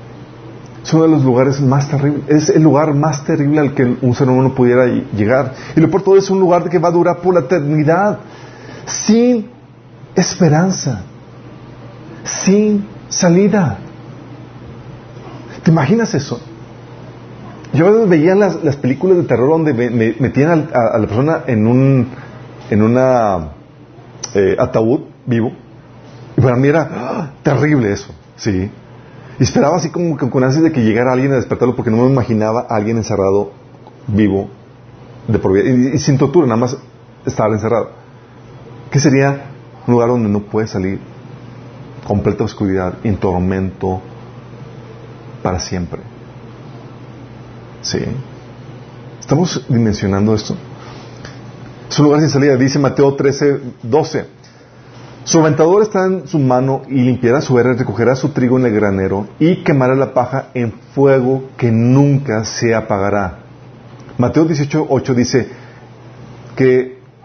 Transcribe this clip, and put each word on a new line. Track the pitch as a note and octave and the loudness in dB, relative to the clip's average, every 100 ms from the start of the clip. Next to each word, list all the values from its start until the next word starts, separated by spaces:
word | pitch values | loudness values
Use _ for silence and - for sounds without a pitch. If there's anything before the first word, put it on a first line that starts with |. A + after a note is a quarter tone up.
| - - - - - - - - | -20 -20 -20 -20 -20 -20 -20 -18
Es | - | 0
uno | D#3+ | 2
de | D#3+ | 4
los | D#3 | 4
lugares | C3 A#2+ C3+ C#3 | 4 4 2 2
más | C3+ C#3 C#3 | 2 2 0
terribles, | C#3 C#3 C#3+ - | 0 0 -2 0
es | D3+ D3+ | 2 4
el | F#3 | 4
lugar | D#3 C#3 D#3 | 6 4 2
más | C#3+ D#3 C#3+ - | 0 0 -2 -2
terrible | D#3 C#3+ D#3 | 0 2 2
al | C#3+ | 0
que | C#3 B2 B2 | 2 0 2
un | B2+ | 0
ser | A#2+ C3 | 2 2
humano | B2+ C3 | 2 2
pudiera | C3 B2 B2 B2+ | 2 4 4 2
llegar. | A2+ - G#2 G#2 C3 B2 - - - | 0 -2 -2 2 2 0 -6 -6 2
Y | |
lo | D#3 | 2
peor | F#3 | 2
de | F#3+ | 4
todo, | G3 | 4
es | F#3+ | 4
un | F#3+ | 2
lugar | F#3 F3 E3+ | 2 2 2
que | F3 | 0
va | E3 | 2
a | |
durar | E3+ F3 E3+ | 2 2 0
por | F3+ | 2
la | F3 | 2
eternidad, | C#3+ F3+ C#3+ D3+ D3 E3+ G#3 - - - - - - - - | 2 0 0 0 2 2 0 -2 -8 -20 -20 -20 -20 -18 -12
sin | - - A3+ B3 A#3+ G#3 - - - - - - | -6 2 4 4 2 -2 -14 -20 -20 -20 -20 -8
esperanza, | - F3 - E3+ D3+ F#3+ F#3 D3+ G#2 F#2+ - - - - - - - - - - - | -2 -2 2 2 4 2 -2 -4 -6 -10 -18 -20 -20 -20 -20 -20 -20 -20 -20 -20 -16
sin | - - - G3 G#3+ G#3 G3+ - - | -10 -4 0 2 2 0 -2 -12 -10
salida. | - F3+ F3 G3+ G#3 D#3 G2 - - - - - - - - - - - - - - - - - - | -2 2 4 4 2 0 -2 -10 -20 -20 -20 -20 -20 -20 -20 -20 -18 -18 -20 -20 -20 -18 -18 -18 -4
¿Te | - | 2
imaginas | D#3+ C3+ A3+ A3+ | 2 2 0 0
eso? | D3+ - A#2 - - - - - - - - - - - - - | -4 -6 -10 -12 -20 -20 -20 -20 -20 -20 -20 -20 -20 -20 -18 -6
Yo | C3 F3 | 2 4
a | |
veces | A3 A3 | 4 4
veía | E3+ D#3+ F#3+ | 4 4 4
las, | G3+ E3 | 2 0
las | D#3+ C3 | -2 -2
películas | B2+ C#3 F#3 F3+ | -2 0 2 2
de | |
terror | C#3 A#2+ C3 | 2 2 2
donde | D#3+ D#3 | 2 2
me, | A#2 A#2+ | 0 0
me, | A#2 A2+ - | 0 0 0
metían | B2+ - D3+ | 0 2 2
al, | E3+ C#3+ | 2 0
a, | B2 A2+ A#2 | 0 0 2
a | |
la | G#2 | 0
persona | G#2+ D3 B2+ - | 0 0 0 -2
en | A2+ A2 | 0 2
un, | B2+ C3+ C3+ A#2 - - - - - - | 4 4 2 0 -6 -18 -20 -20 -16 -2
en | G#2+ | 2
una, | A2 B2 C3 B2+ G#2+ F#2 D#2 - - - - - - - - G2 | 2 4 4 4 2 0 -4 -14 -20 -20 -20 -20 -20 -18 -6 0
eh, | F#2+ F#2+ | 2 2
ataúd | B2 B2 A2+ - - - - | 0 0 0 0 -4 -12 -4
vivo. | A#2 A#2 - - - - - - - - - | -2 -2 -6 -20 -20 -20 -20 -20 -20 -10 0
Y | |
para | C3 B2 | 2 2
mí | C#3 | 2
era, | D#3+ C#3 | 2 0
¡ah!, | - B3 A#3+ D3+ - | -6 -8 -8 -8 -6
terrible | D#3 C3+ D3 D3 G#2+ | -2 0 2 2 0
eso, | G2 - - - - | -2 -6 -20 -20 -10
¿sí? | A#2 F#2+ G2+ - - - - - - - | -4 -4 -4 -10 -20 -20 -20 -20 -10 -2
Y | |
esperaba | C3+ - C#3+ F3 | 0 2 2 0
así | D3+ | -2
como | F3 E3+ D3 | -4 -4 -2
que | B2+ | -2
con | C3+ B2+ | 0 0
ansias | C#3+ | 2
de | D#3+ | 2
que | - | 2
llegara | A2 G#2+ B2+ | 2 2 2
alguien | B2+ C#3 | 0 0
a | C3 | 0
despertarlo, | G2+ G#2 B2+ B2 | -2 0 0 0
porque | A2+ | 0
no | A2 | 2
me | B2+ | 4
imaginaba | C3+ G2+ A2 G#2+ A2+ - | 2 0 0 0 -2 -2
a | A2+ | -2
alguien | G#2 A2+ | -2 -2
encerrado | G#2 G2+ F#2+ G2 G2+ - - - - - - | -2 0 2 2 0 -8 -20 -20 -20 -16 -4
vivo | G#2 G#2+ F#2+ G2+ - - - - - - - - | 2 2 0 -4 -12 -20 -20 -20 -20 -20 -12 -4
de | G#2+ | -2
por | G2+ | 2
vida. | F#2+ G2 | 2 2
Y, | B2+ C3 - | 2 2 0
y | |
sin | D3 C3+ | 0 2
tortura, | C#3 F3 C3+ | 2 2 2
nada | A2+ | 2
más | B2 - - - - - - | -2 -4 -14 -20 -20 -14 -8
estar | B2+ G#2+ | -2 0
encerrado. | A2 A2 A2+ F#2+ - - - - - - - - - - | 0 -2 -2 -4 -10 -20 -20 -20 -20 -20 -20 -20 -20 -4
¿Qué | C#3 | 0
sería | D3+ C3+ C#3 C#3 - - - - - | 2 2 2 -2 -8 -20 -20 -10 0
un | |
lugar | A#2+ A#2 | 2 2
donde | B2 A2 | 2 0
no | G2+ | -2
puedes | G2+ G#2+ A2 | -2 -4 -4
salir? | G#2 F#2+ G2 - - - - - - - - - - - | -4 -4 -6 -10 -20 -20 -20 -20 -20 -20 -20 -20 -12 -4
Completa | G#2 G#2 G2 A2 | -2 0 -2 -4
oscuridad, | - G2+ F#2+ F#2 F2 | -4 -2 -2 -4 -4
en | A#2+ F#2 | -4 -2
tormento | G2+ F2+ F#2 F#2+ F#2+ F2 F#2+ F#2 - - - - - - - - - - - - - - | -2 0 -2 -2 -4 -6 -6 -6 -8 -20 -20 -20 -20 -20 -20 -20 -20 -20 -20 -20 -18 -8
para | F2+ F#2 | -4 -4
siempre. | - F#2 F2 - - - - - - - - - - - - - - - - - - - | -6 -8 -8 -10 -16 -20 -20 -20 -20 -20 -20 -20 -20 -20 -20 -20 -20 -20 -20 -20 -20 -16
¿Sí? | - - - C3+ - - - - - - - - - - | -8 -6 -6 -8 -12 -18 -20 -20 -20 -20 -20 -20 -20 -14
¿Estamos | - C#3 F3+ C3+ - | -4 -2 -2 -4 -4
dimensionando | A#2+ A2+ G2+ G2+ G2 G#2+ | 0 0 0 -2 0 0
esto? | A2 - - - - - - - - - - - - - - - | 0 -4 -10 -12 -18 -20 -20 -20 -20 -20 -20 -20 -20 -20 -20 -8
Es | - | 2
un | D3 | 4
lugar | D3 | 4
sin | D#3 | 2
salida. | C#3+ C#3+ B2+ | 2 2 4
Dice | C3+ D3 | 2 2
Mateo | C3+ C3+ C#3 C#3 | 0 2 2 2
trece | C#3 C3+ D3 C#3 B2 A2+ | 0 0 0 0 -4 -12
doce: | A#2 C#3+ D3+ B2+ - - - - - - - - - - | -2 0 0 -4 -8 -14 -20 -20 -20 -20 -20 -20 -20 -14
"Su | - E3 | 0 4
aventador | D#3 D3 D#3+ G3+ | 4 4 4 4
está | G#3+ G3 F#3+ | 2 0 0
en | F#3 C#3 | -2 -4
su | D#3+ | 0
mano | C3+ B2+ C3 C3+ - | 2 2 0 -2 -2
y | C3+ | 0
limpiará | B2 A#2+ A#2 C3+ | 2 2 2 0
su | - B2 | 2 2
era, | A#2+ | 2
recogerá | A#2+ B2 G2+ A#2 C3+ | 0 -2 0 2 2
su | D3+ | -2
trigo | D3 B2 B2+ | 0 0 2
en | B2+ | 2
el | |
granero | G#2 G2+ G2 F#2+ G2 G#2 - | 2 0 0 -2 -2 -6 0
y | D#3+ F3+ | 2 2
quemará | - C#3 B2+ | 0 2 2
la | C3+ C3 | 2 0
paja | - - C3+ - | 0 -2 -4 -6
en | B2+ A#2+ - - | -6 -6 -6 -8
fuego | - C#3 C3+ B2 C3 C3 - | 2 4 4 2 -2 -4 -2
que | B2 | 0
nunca | A2+ A#2+ C3 C#3+ C#3 - A2 | 2 4 6 4 2 0 -4
se | G#2 - A#2 | -4 -2 0
apagará". | A2+ A2 G#2 G2 G2+ G2 - - - - - - - - - | 0 0 -2 0 0 -2 -6 -18 -20 -20 -20 -20 -20 -10 -2
Mateo | B2 D3 D#3+ | 0 2 2
dieciocho | D3+ C#3+ D3+ - | 0 -2 -2 0
ocho | C3 - | 0 0
dice | B2 B2 C3+ G#2+ - - - - - - - - - - - | 0 2 0 -2 -8 -20 -20 -20 -20 -20 -20 -20 -20 -12 0
que | C3 B2+ B2+ - - - | 2 2 0 -8 -20 -18